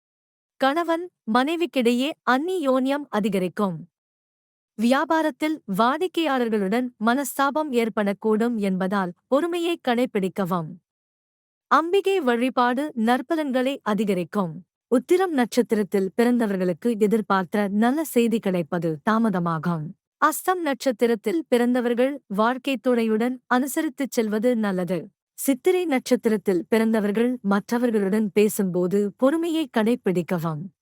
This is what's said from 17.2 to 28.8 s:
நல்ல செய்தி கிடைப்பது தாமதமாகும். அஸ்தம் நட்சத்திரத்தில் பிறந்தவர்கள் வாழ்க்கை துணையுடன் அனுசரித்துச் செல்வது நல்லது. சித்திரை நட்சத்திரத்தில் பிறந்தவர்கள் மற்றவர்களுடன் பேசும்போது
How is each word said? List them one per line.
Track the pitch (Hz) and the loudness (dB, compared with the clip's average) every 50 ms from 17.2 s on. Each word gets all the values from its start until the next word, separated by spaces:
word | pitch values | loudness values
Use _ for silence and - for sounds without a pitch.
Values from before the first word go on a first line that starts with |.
| 202 - 196 190 185 - - 208 208 190 202 | 0 0 0 0 0 0 -2 -2 -2 0 2
நல்ல | 208 226 240 269 320 311 | 2 2 2 2 0 -2
செய்தி | - - 247 233 226 226 220 | 0 0 2 2 2 0 0
கிடைப்பது | - 196 185 175 160 - 180 175 165 165 156 147 - | 0 0 -2 -2 -2 -2 -4 -2 -2 -2 -4 -2 -2
தாமதமாகும். | 226 214 226 233 226 180 180 170 170 165 160 151 175 170 160 151 - - _ _ _ _ - | 0 0 2 2 0 0 0 -2 -2 -2 -2 -2 -2 -4 -4 -6 -10 -12 _ _ _ _ 0
அஸ்தம் | - 311 302 - - 359 381 359 | 0 0 0 0 -2 -2 -2 0
நட்சத்திரத்தில் | 330 285 269 - - 269 233 - 240 226 233 202 - 220 254 330 - | 0 -4 -4 -2 -2 -2 0 2 0 0 0 0 -2 -2 -2 -2 -2
பிறந்தவர்கள் | - 254 233 240 240 247 254 233 240 240 220 254 269 285 262 _ - 202 | 0 0 2 2 2 2 0 0 0 0 0 0 0 -2 -6 _ -6 -2
வாழ்க்கை | 202 220 233 262 262 - 277 269 | 0 0 0 0 -2 -4 -4 -4
துணையுடன் | 220 - 254 247 233 226 220 220 214 233 254 254 247 _ - | -2 0 0 2 2 2 2 0 0 0 -2 -4 -6 _ 0
அனுசரித்துச் | 240 254 277 269 - 320 311 311 - - 277 - - | 0 0 0 0 -2 -2 -4 -4 -4 -4 -6 -2 -2
செல்வது | 247 220 214 208 220 208 247 247 | -2 -2 0 -2 0 0 2 2
நல்லது. | 220 214 202 185 180 180 170 185 160 - - _ _ _ _ _ - | 2 0 -2 -2 -2 -2 -2 -4 -4 -6 -10 _ _ _ _ _ -6
சித்திரை | - 269 277 254 - 370 359 359 359 | -2 -2 -2 2 2 2 2 2 0
நட்சத்திரத்தில் | 320 262 254 - - 254 - - 226 220 190 - 208 185 170 - | 0 0 0 0 0 -2 0 2 0 0 0 0 0 0 0 0
பிறந்தவர்கள் | - 233 220 226 226 220 220 196 208 202 220 233 247 254 240 - | 0 0 2 2 2 0 0 0 0 0 0 0 0 -2 -2 0
மற்றவர்களுடன் | 196 196 208 - - 233 240 247 240 220 214 202 190 196 220 220 190 | 0 0 0 0 -2 -2 0 0 2 0 0 0 2 0 0 0 0
பேசும்போது | - 208 208 208 - - 196 185 165 180 | 2 2 2 2 2 0 -2 0 0 0